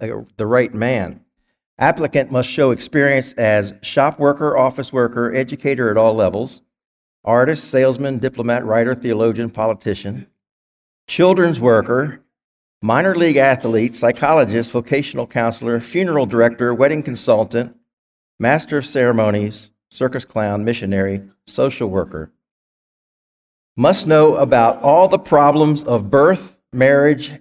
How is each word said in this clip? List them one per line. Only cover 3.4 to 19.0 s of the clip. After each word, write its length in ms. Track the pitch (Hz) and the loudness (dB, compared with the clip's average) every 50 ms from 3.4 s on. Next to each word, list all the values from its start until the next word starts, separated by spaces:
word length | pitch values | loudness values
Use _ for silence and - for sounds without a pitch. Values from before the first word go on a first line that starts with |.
| 113 107 107 104 101 101 - - | 0 2 2 0 0 -4 -8 -16
shop 380 | - - - 147 135 151 - - | -12 -6 -2 0 0 0 0 0
worker, 380 | 143 143 143 143 151 147 - | 0 0 0 0 -2 -2 0
office 340 | 131 127 131 131 139 131 - | 2 0 0 -2 -6 -10 -6
worker, 420 | 135 127 120 117 120 120 120 113 - | -2 -2 -2 -2 -2 -4 -4 -2 -2
educator 560 | 131 135 131 - - - 139 139 123 120 110 | -4 -4 -6 -6 -6 -4 -4 -2 0 0 0
at 60 | 104 | 2
all 160 | 110 110 113 110 | 4 4 2 4
levels, 480 | 110 101 90 90 104 127 135 - - _ _ _ _ _ _ _ _ _ _ _ _ - | 2 0 0 0 -2 -8 -8 -12 -20 _ _ _ _ _ _ _ _ _ _ _ _ -2
artist, 460 | 104 117 120 127 147 156 151 - - | 0 2 2 2 2 -2 -4 -6 -2
salesman, 480 | - 131 131 131 123 120 143 139 135 | 0 2 2 2 0 -2 -4 -6 -6
diplomat, 480 | 117 127 131 - 123 113 120 120 123 - | -4 -6 -6 -6 -6 -4 -2 -2 -2 -2
writer, 280 | 110 107 117 117 123 127 | 0 0 0 0 0 -4
theologian, 560 | 123 127 120 113 107 113 117 104 110 117 110 | -4 -4 -2 0 0 0 0 0 -2 -6 -8
politician, 800 | - 110 110 113 107 - - 110 95 - - 101 113 131 - _ _ _ _ _ _ _ _ _ _ _ _ _ _ _ _ | -6 -4 -2 -2 -4 -4 -4 -6 -6 -6 -8 -12 -12 -12 -14 _ _ _ _ _ _ _ _ _ _ _ _ _ _ _ _
children's 520 | - - - 175 185 190 185 170 170 151 120 | -6 0 2 4 4 4 4 2 0 0 2
worker, 600 | 117 123 113 107 - - 120 127 147 151 - - _ _ _ _ _ _ _ _ _ _ _ - | 2 4 4 4 2 0 0 -2 -2 -4 -8 -14 _ _ _ _ _ _ _ _ _ _ _ -8
minor 340 | 104 110 117 143 180 190 180 | -2 0 0 2 2 0 0
league 220 | 170 170 165 143 | 0 0 2 2
athlete, 580 | 139 135 139 127 127 - 113 113 107 117 120 - | 4 4 2 2 0 -2 -2 0 0 0 -2 -4
psychologist, 760 | - - 120 120 - 147 143 160 156 123 98 104 117 117 - | -2 -2 -2 0 0 0 2 2 2 2 0 0 -4 -4 -4
vocational 540 | - 120 117 - 139 143 139 - - 131 120 | -6 -6 -4 -2 -4 -4 -4 -6 -8 -8 -8
counselor, 540 | - - 123 117 117 113 - 120 117 117 117 | -6 -4 -2 -2 -2 -4 -6 -6 -4 -4 -4
funeral 460 | 117 - - 175 190 175 156 143 127 | -6 -6 -4 -4 -2 0 0 -2 -2
director, 480 | 101 117 113 117 117 117 113 120 120 120 | 0 2 2 2 2 2 0 -4 -2 0
wedding 280 | 113 135 143 156 151 | 2 2 0 0 -2
consultant, 760 | 139 135 120 113 - 127 113 107 110 - - 120 120 120 - _ _ _ _ _ _ _ _ _ _ _ _ - | -6 -8 -10 -6 0 0 2 2 0 -2 -2 -4 -4 -6 -10 _ _ _ _ _ _ _ _ _ _ _ _ -4
master 380 | 113 123 147 160 156 - 151 | 0 0 0 0 -2 -4 -6
of 80 | 143 135 | -6 -4
ceremonies, 840 | - - 135 | -4 -2 0